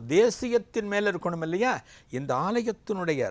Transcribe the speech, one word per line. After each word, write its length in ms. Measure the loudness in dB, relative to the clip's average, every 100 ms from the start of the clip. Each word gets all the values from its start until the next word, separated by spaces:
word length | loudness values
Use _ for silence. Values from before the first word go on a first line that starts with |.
| 2
தேசியத்தின் 840 | 4 4 2 0 0 0 -6 -2
மேல 180 | 0 0
இருக்கணும் 340 | 0 -4 -4 -4
இல்லையா? 260 | 0 0 -2 -6 -20 -8
இந்த 220 | -8 -2 -2 0
ஆலயத்தினுடைய 760 | 0 -2 -6 -4 -4 -2 0 -2